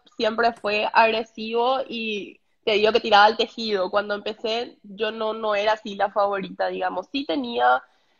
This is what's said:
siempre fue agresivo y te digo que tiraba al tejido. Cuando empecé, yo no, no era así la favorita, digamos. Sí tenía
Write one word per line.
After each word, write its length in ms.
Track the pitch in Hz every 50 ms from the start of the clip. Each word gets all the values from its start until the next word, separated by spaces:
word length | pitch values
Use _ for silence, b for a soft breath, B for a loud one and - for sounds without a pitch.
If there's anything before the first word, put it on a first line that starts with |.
| _ _ _
siempre 360 | - 220 214 226 220 233 233 233
fue 340 | - - 208 208 214 220 - -
agresivo 840 | - 226 226 220 220 220 - - 226 220 226 226 233 240 254 262 254 -
y 520 | - 233 233 226 220 208 202 175 - - _ _ _ _ _ -
te 80 | 226 208
digo 180 | 202 208 220
que 80 | 220 233
tiraba 260 | - 226 208 202 208
al 120 | 214 226
tejido. 520 | - 220 - - 233 226 220 208 190 185 202
Cuando 240 | 202 202 208 208 202
empecé, 600 | 202 - 208 214 - - 220 226 233 247 - - _ _
yo 280 | 208 196 196 220 214
no, 220 | 226 226 220 220 220
no 220 | 226 220 214 208
era 180 | 202 208 214 220
así 220 | 220 - 214 196
la 160 | 196 196 202
favorita, 560 | - 214 202 202 202 196 185 180 185 - 185
digamos. 400 | 185 185 185 185 180 180 180 185 -
Sí 140 | - 277 285
tenía 560 | - 320 285 247 240 233 240 247 247 254 - - _ _ _ _ _ _